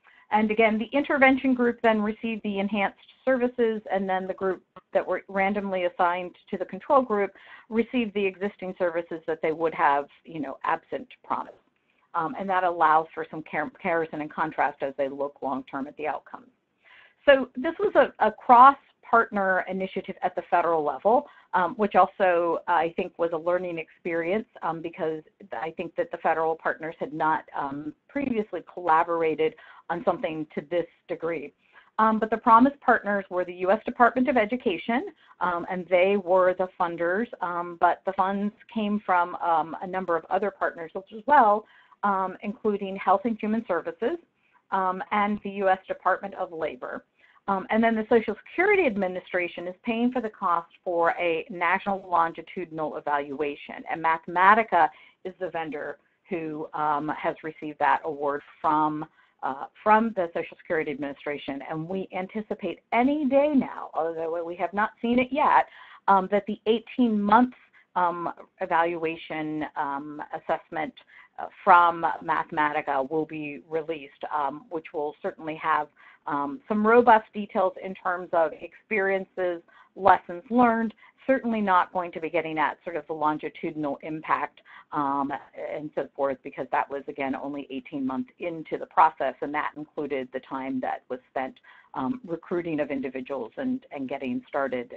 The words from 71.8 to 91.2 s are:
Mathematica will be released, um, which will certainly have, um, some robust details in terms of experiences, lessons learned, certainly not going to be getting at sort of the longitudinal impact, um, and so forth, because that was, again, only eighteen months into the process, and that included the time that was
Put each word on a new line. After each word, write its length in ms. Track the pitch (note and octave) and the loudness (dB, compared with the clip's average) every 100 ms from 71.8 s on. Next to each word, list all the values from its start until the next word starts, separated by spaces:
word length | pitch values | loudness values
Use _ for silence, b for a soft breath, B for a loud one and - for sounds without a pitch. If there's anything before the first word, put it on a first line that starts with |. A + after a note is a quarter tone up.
| E3+ E3+ E3 - | 8 4 -2 -4
Mathematica 880 | E3 D#3 D#3+ D#3+ D3+ D3+ D3 C#3 C3+ | -2 -2 -2 0 0 0 -2 -2 -2
will 140 | D#3+ D#3 | -2 -4
be 360 | D#3 D3 C#3+ E3+ | -6 -10 -12 -8
released, 540 | D#3+ D3+ D3 C#3 - - | -6 -6 -8 -12 -14 -8
um, 320 | D3+ C#3 D3 - | -4 -4 -6 -8
which 160 | E3 - | -10 -8
will 220 | E3 D3 D3 | -8 -6 -6
certainly 360 | G3 - D#3+ D#3 | -10 -8 -10 -6
have, 320 | E3 D3+ D3 _ b b - | -2 0 -2 _ b b -6
um, 320 | D3 C#3+ C#3 - | -4 -4 -6 -4
some 180 | G#3+ G#3+ | 0 6
robust 400 | A#3+ A#3+ F#3 - | 6 8 6 4
details 380 | G#3+ G3+ G#3+ F#3+ F#3 | -10 -6 0 -2 -2
in 120 | F#3+ | -10
terms 340 | F#3+ F#3 F3+ F3+ | -8 -6 -6 -2
of 200 | F3 D#3+ | 0 0
experiences, 1080 | - E3+ - - G#3+ F#3+ F#3+ F#3+ - F3+ E3+ - b b - | -2 -16 -16 -6 -2 0 0 -4 -6 -4 -4 -10 b b 0
lessons 480 | F#3+ F3+ - F3 - | 4 4 0 -14 -4
learned, 440 | A#3 A#3+ A3+ A3+ - b b - | 2 2 2 -2 -8 b b -2
certainly 340 | C4+ A#3 A3+ | 0 0 -2
not 320 | G3+ F3+ E3+ | 2 2 2
going 200 | F#3 F3 | -4 -6
to 80 | F3 | -6
be 100 | D#3+ | -4
getting 280 | E3 D#3+ D#3+ | -4 -4 -2
at 200 | - - | -2 -4
sort 100 | - | -10
of 100 | E3 - | -10 -8
the 40 | |
longitudinal 880 | D#3+ D3+ D3+ D3+ - E3+ D#3 D3 C#3 | -2 -2 -2 -6 -8 -8 -4 -6 -6
impact, 580 | D#3+ D#3 - C3+ C#3+ _ - B B | -8 -8 -4 -4 -4 _ -20 B B
um, 400 | D#3 C#3 C#3 C#3 C3+ - - D3+ | -4 -2 -2 -2 -6 -12 -12 -10
and 160 | - D3+ | -8 -8
so 120 | D#3+ C#3 | -6 -6
forth, 240 | - C#3 C3+ | -2 -2 -4
because 220 | D3 D3 C3 | -10 -12 -4
that 180 | D3 - | -4 -2
was, 140 | C#3 C3 | -6 -10
again, 260 | C#3+ C3+ | -6 -4
only 320 | C3+ C#3 C#3+ C3+ | -4 -6 -10 -10
eighteen 360 | C3+ C3 D3 C3 | -12 -10 -6 -4
months 240 | C3 B2+ - | -4 -8 -8
into 400 | E3+ E3 D3+ C3+ | -8 -8 -8 -8
the 80 | - | -4
process, 480 | - D#3+ - C3+ - | 2 2 2 -6 -6
and 120 | C#3+ | -6
that 200 | D3 C#3 - | -6 -6 -8
included 520 | D3+ - D3 C#3 B2+ | -14 -10 -6 -6 -6
the 80 | C3 | -10
time 380 | - C3+ C3 C3+ | -10 -10 -6 -6
that 220 | - - - | -6 -8 -10
was 100 | B2+ | -12